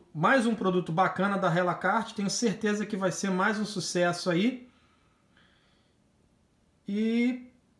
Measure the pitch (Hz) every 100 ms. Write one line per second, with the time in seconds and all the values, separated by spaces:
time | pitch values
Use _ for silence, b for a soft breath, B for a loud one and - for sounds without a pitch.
0 | - 151 180 269 226 220 269 180 175 165
1 | 185 - 196 196 180 165 180 170 185 220
2 | 208 - 196 - 240 180 208 208 208 196
3 | 190 165 196 185 202 214 214 190 165 180
4 | 175 170 185 170 220 262 - _ _ _
5 | _ _ _ b b b b b b _
6 | _ _ _ _ _ _ _ _ - 202
7 | 220 233 240 254 - _ _ _